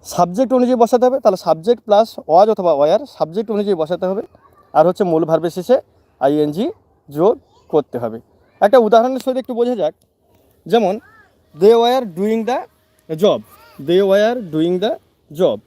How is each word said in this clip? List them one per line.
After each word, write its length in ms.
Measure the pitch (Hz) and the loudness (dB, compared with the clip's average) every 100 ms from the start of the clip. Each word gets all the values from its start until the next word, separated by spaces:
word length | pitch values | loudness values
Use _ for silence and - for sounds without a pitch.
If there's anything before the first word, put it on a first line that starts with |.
সাবজেক্ট 500 | - - 175 180 262 | -12 -2 -2 0 0
অনুযায়ী 260 | 254 247 254 | 0 0 2
বসাতে 260 | 226 247 247 | 2 2 2
হবে, 140 | 269 | 2
তাহলে 180 | 240 185 | 0 0
সাবজেক্ট 460 | 175 160 170 240 | -2 -2 0 -4
প্লাস 360 | - 202 226 - - | 2 2 2 -4 2
ওয়াজ 220 | 160 214 | 4 4
অথবা 240 | 214 180 | 2 0
ওয়্যার 260 | 147 147 196 285 | 2 2 0 -4
সাবজেক্ট 460 | - 156 170 220 | -8 -6 -6 -6
অনুযায়ী 240 | 208 202 180 | -4 -2 -2
বসাতে 300 | 156 175 185 | -2 -4 -4
হবে। 160 | 190 - - _ _ _ | -6 -10 -18 _ _ _
আর 140 | 151 160 | 2 2
হচ্ছে 160 | 180 | 2
মূল 220 | 190 160 165 | 0 0 0
ভার্বের 240 | 160 165 | -2 -2
শেষে 280 | 175 180 254 - _ _ _ | -8 0 -2 -2 _ _ _
আইএনজি 520 | 139 147 151 151 269 440 _ _ _ | -2 0 -2 -2 -6 -8 _ _ _
যোগ 300 | 139 185 262 _ _ _ | -2 0 0 _ _ _
করতে 300 | 160 - 120 | -4 -2 -8
হবে। 220 | 117 113 _ _ _ _ | -8 -10 _ _ _ _
একটা 160 | 202 254 | 2 4
উদাহরণের 420 | 220 226 240 262 | 4 2 2 -4
সহিত 180 | 262 262 | -6 -6
একটু 160 | - | -6
বোঝা 220 | 233 240 240 | -4 -4 -2
যাক, 180 | 160 - _ _ _ _ _ _ - | -4 -6 _ _ _ _ _ _ -2
যেমন, 340 | 220 196 208 _ _ _ _ _ 147 | 0 0 -4 _ _ _ _ _ 2
"They 140 | 196 233 | 4 6
were 200 | 233 262 240 165 | 4 0 -4 -6
doing 220 | 202 226 220 | -2 -2 -2
the 100 | 262 - _ _ _ _ 160 | -6 -8 _ _ _ _ 0
job", 180 | 196 131 110 - - - 139 | 0 0 -4 -20 -20 -16 -2
"They 140 | 175 196 | 0 2
were 240 | 196 214 247 190 | 2 0 -2 -6
doing 220 | 156 170 180 | -4 -2 -2
the 140 | 208 320 _ _ _ 147 | -4 -6 _ _ _ -2
job" 180 | 175 104 | -2 -2